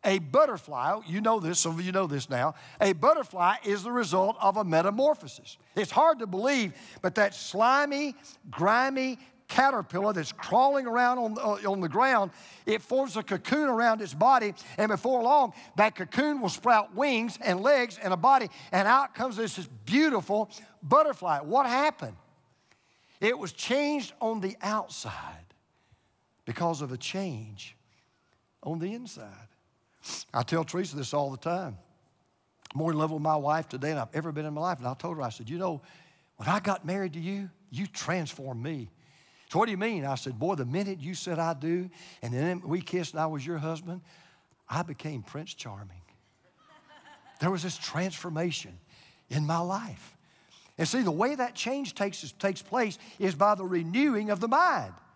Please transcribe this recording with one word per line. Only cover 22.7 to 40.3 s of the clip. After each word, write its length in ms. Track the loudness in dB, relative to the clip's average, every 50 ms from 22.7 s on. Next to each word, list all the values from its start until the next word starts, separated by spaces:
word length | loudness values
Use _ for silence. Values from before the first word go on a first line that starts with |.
| _ _ _ _ _ _ _ _ _ _
It 160 | 0 0 0 0
was 160 | -4 -10 -8
changed 600 | -8 -4 0 0 2 2 2 0 -2 -4 -6 -8 _
on 200 | -2 -2 -2 -2
the 180 | -4 -6 -6 -6 -4
outside 840 | -2 -2 -2 -4 -6 -10 -10 -10 -10 -10 -10 -12 -14 -16 -18 -20 _ _ _ _ _ _ _ _ _ _ _ _ _ _ _ _ _ _ _ _
because 360 | -10 -6 -2 0 -2 0 -2
of 100 | -6 -8
a 60 | -8 -8
change 800 | -8 -6 -6 -6 -6 -6 -6 -8 -10 -14 -16 -18 -18 -20 -20 _ _ _ _ _ _ _ _ _ _ _ _ _ _ _ _ _ -10
on 160 | -8 -6 -6
the 160 | -6 -6 -6
inside. 340 | -8 -12 -14 -16 -16 -16 -18 -18 -20 -20 -20 _ _ _ _ _ _ _ _ _ _ _ -10 -10 -10 -10 _ -4
I 80 | -4
tell 220 | -2 0 0 -2 -2
Teresa 320 | -2 -4 -6 -4 -4 -6
this 180 | -8 -8 -4 -2
all 160 | -2 -2 -2
the 80 | -6 -6
time. 400 | -4 -4 -4 -4 -4 -8 -10 -12 _ _ _ _ _ _ _ _ _ _ _ _ _ _ _ _ _ -12 -6
More 180 | -2 -2 0
in 60 | 0 0
love 140 | 0 0
with 100 | -2 -2
my 140 | 0 0 0
wife 340 | 2 2 0 0 0 -2 -6
today 200 | -8 -6 -4 -4
than 100 | -2 -4
I've 140 | -6 -4 -4
ever 160 | -6 -6 -4
been 140 | -6 -6 -6
in 80 | -6 -6
my 80 | -4
life. 180 | -2 -4 -4 -4
And 80 | -6 -8
I 60 | -8
told 220 | -6 -8 -8 -6 -6
her, 60 | -6
I 60 | -8
said, 200 | -8 -10 -12 -10
"You 80 | -8 -4
know, 240 | -4 -4 -4 -6 -10 -16 -20 -20 -20 _ _ _ _ _ _ _
when 120 | -2 0
I 100 | 0 0
got 260 | 0 -2 -4 -2 -2
married 280 | -4 -4 -4 -4 -6 -6
to 60 | -6
you, 300 | -6 -6 -6 -6 -8 -10 -14 _ _ _
you 160 | -8 -8 -8 -6
transformed 760 | -8 -8 -4 -2 -2 -2 -2 -4 -8 -10 -10 -10 -8 -8
me." 280 | -6 -6 -6 -8 -10 -12 _ _ _ _ _ _ _ _ _ _ _ _
"So 80 | 2 2
what 80 | 2
do 60 | 2
you 60 | 2 -2
mean?" 280 | -2 -2 -2 -2 -2
I 80 | -4 -4
said, 240 | -4 -6 -8